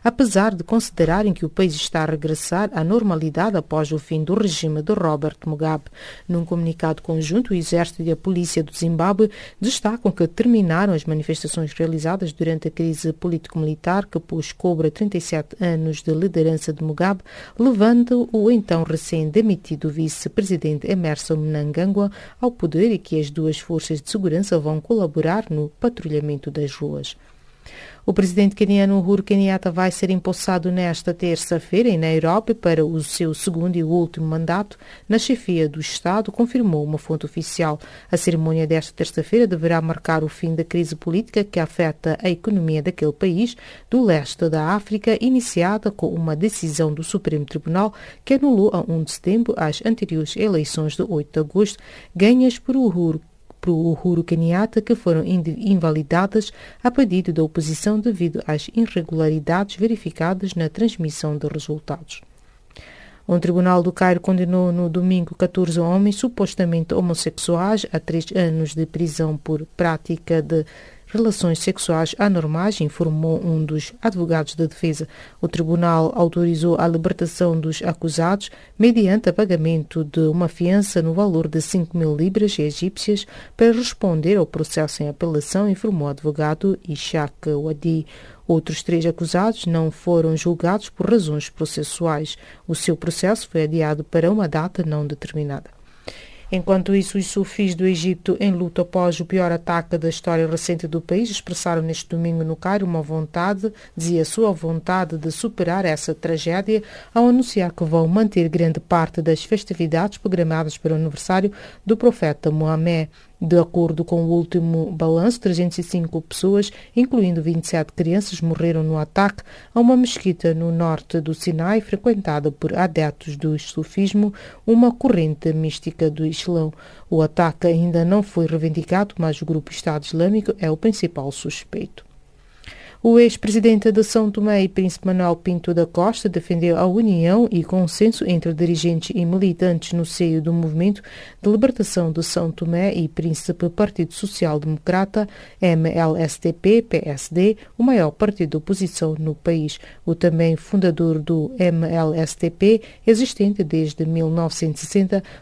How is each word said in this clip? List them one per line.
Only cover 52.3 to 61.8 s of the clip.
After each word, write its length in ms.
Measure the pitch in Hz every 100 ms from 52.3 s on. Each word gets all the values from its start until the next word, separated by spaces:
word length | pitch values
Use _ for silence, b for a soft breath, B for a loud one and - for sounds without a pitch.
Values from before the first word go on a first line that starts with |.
| 247 254 240
por 160 | - 262
Uhuru, 440 | 240 175 170 160 - _ - -
por 120 | 180
Uhuru 520 | 165 165 160 180 170
Kenyatta, 560 | 170 165 165 175 220 220
que 140 | 214
foram 320 | 233 - 160 -
indi-, 320 | 185 160 -
invalidadas 960 | 214 190 160 156 143 165 202 220 208 B B B
a 80 | 247
pedido 420 | 240 240 180 180
da 100 | 165
oposição 560 | 156 170 156 156 214 214
devido 400 | 226 190 170 170 -
às 240 | 151 - 226
irregularidades 1040 | 226 185 165 160 156 156 147 175 202 -
verificadas 760 | 220 220 165 - 165 185 190
na 160 | 170 160
transmissão 640 | 175 226 - 156 - 156 151
de 120 | 147
resultados. 760 | 147 - 151